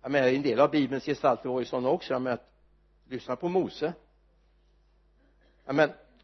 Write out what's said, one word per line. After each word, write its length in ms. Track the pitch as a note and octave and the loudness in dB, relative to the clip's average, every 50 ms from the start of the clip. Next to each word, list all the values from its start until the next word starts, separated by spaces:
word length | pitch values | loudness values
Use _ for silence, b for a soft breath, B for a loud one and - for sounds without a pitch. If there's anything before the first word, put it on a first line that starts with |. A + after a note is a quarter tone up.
| - | -6
Jag 80 | C3 | 0
menar, 180 | C#3 C#3+ C3 B2+ | 2 4 4 4
en 140 | C3 C3+ C#3+ | 4 2 2
del 180 | C#3+ A2+ A2+ | 0 4 4
av 100 | C#3+ D3 | 4 4
Bibelns 340 | D3+ D#3 C#3 B2 C3+ C3 - | 4 2 0 0 -2 -6 -4
gestalter 440 | - C#3+ - - C#3+ A#2+ - - B2+ | -4 -6 0 2 2 2 2 -2 -4
var 120 | B2+ B2+ | -4 -4
ju 60 | A#2+ | -4
såna 220 | - - B2+ B2 C3 | -4 -4 -2 0 0
också, 300 | D#3 F#3 - - C3+ B2+ | 0 0 -2 -4 -4 -2
men 140 | B2+ B2+ A#2+ | -2 -2 -4
att 180 | A2+ - _ _ _ _ _ _ _ _ _ _ _ _ _ | -6 -6 _ _ _ _ _ _ _ _ _ _ _ _ _
lyssna 280 | B2+ B2 - - B2+ | -12 -12 -8 -8 -8
på 120 | B2 - F3 | -4 -4 -2
Mose. 440 | F3+ F#3 E3+ G2+ - - D3 D#3 E3+ - _ _ _ _ _ _ _ _ _ _ _ _ _ _ _ _ _ _ _ _ _ _ _ _ _ _ _ _ _ _ _ _ _ | 0 0 -2 -2 -4 -6 -6 -6 -6 -8 _ _ _ _ _ _ _ _ _ _ _ _ _ _ _ _ _ _ _ _ _ _ _ _ _ _ _ _ _ _ _ _ _
"Ja, 80 | - C3+ | -4 2
men 200 | D3 D#3 C#3+ - - - _ _ _ | 2 2 2 0 -10 -20 _ _ _